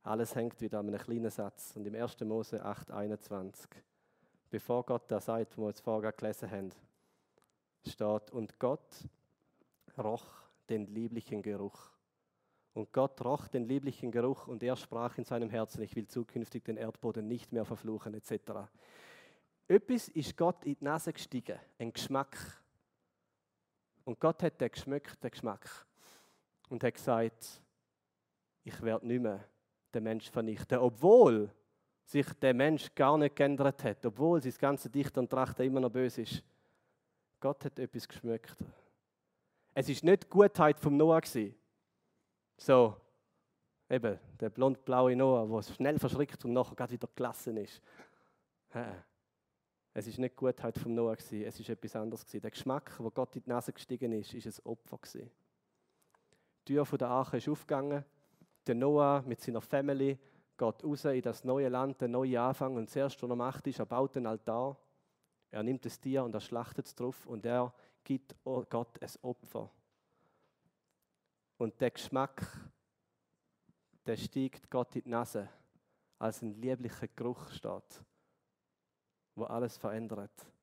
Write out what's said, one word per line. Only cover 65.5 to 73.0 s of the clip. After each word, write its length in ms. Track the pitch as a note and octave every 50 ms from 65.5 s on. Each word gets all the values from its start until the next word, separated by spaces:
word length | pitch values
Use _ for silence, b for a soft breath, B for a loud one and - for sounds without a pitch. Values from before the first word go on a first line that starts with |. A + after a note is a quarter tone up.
Er 120 | - G#2+
nimmt 220 | G#2+ A#2+ C3 B2+ -
das 160 | A#2 - -
Tier 240 | - C3+ C3 C3+ B2+
und 100 | A#2+ G#2+
er 60 | G#2+
schlachtet 460 | G2 - A#2+ A#2 - - - - -
es 80 | - -
drauf 320 | - A#2+ B2+ C3 - -
und 180 | - A#2+ G#2+ G2
er 300 | A#2 A#2+ B2 B2 B2 b b b b b b _
gibt 300 | - C3+ B2+ _ - - _ _
Gott 580 | C3 C3 B2+ - _ - A#2 A#2+ - _ -
ein 80 | - - - -
Opfer. 500 | - B2+ A#2+ _ - A2 - A2+ G#2+ G2 _ _ _ _ _ _ _ _ _ _ _ _ _ _ _ _ _ _ _ _ _ _ _ _ _ _ _ _ _ _ _ _ _ _ _ _ _ _
Und 200 | A#2 A2 - _
der 100 | C3+ A#2+
Geschmack, 560 | - - - - C#3 C3 C3+ - - - - - - - - - _ _ _ _ _ _